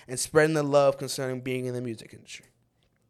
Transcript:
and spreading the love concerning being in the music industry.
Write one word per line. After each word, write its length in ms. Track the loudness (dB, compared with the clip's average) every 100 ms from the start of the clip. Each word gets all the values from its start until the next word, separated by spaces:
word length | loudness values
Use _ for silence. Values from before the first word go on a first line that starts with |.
| -12
and 120 | -8
spreading 340 | 0 4 4
the 80 | 2
love 360 | 2 4 4 2
concerning 420 | -4 -8 -6 -6
being 240 | -6 -6
in 80 | -6
the 80 | -6
music 320 | -8 -10 -16
industry. 320 | -20 -20 -20 -20 _ _ _ _ _